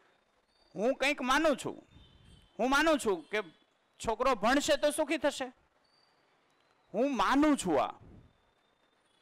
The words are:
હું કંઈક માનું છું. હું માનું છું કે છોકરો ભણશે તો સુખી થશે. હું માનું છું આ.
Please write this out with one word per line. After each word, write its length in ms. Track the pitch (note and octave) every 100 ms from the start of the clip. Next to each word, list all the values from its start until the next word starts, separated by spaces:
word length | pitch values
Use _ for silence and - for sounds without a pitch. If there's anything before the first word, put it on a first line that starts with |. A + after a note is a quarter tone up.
| _ _ _ _ _ _ _ E3
હું 200 | A3 C4+
કંઈક 260 | C#4 D4
માનું 360 | B3+ C#4 D#4+ B3+
છું. 300 | C3 E2+ - - - - - - _ -
હું 100 | A#3+
માનું 300 | C#4 D#4+ D4
છું 300 | A3+ F3+ D3+
કે 120 | G#3 F3+ - _ _ _ - -
છોકરો 280 | A3 C4 A#3+
ભણશે 400 | G#3 C#4 - D4
તો 160 | D4
સુખી 260 | D4 D4 D#4
થશે. 280 | D4 - B3+ - _ _ _ _ _ _ _ _ _ _ _ _ _
હું 220 | F#3 C4+ B3
માનું 420 | F#3+ C4 D4+ C#4
છું 260 | F3+ D3
આ. 100 | G#2 - - - - _ _ _ _ _ _ _ _ _